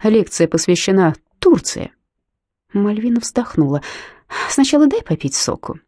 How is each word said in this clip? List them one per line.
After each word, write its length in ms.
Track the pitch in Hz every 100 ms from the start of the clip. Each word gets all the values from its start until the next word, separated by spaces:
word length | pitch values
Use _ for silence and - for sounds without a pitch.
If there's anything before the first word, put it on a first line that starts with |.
Лекция 460 | 220 220 - - 165
посвящена 640 | 160 180 175 - 190 165 - _ -
Турции». 520 | 370 262 - - - _ _ _ _ _ _ _ _
Мальвина 480 | 202 208 214 240 233
вздохнула. 640 | - 247 240 - 139 143 - - - - - - -
«Сначала 380 | - 269 294 294
дай 160 | 440
попить 320 | - 156 139
соку 440 | - - - - -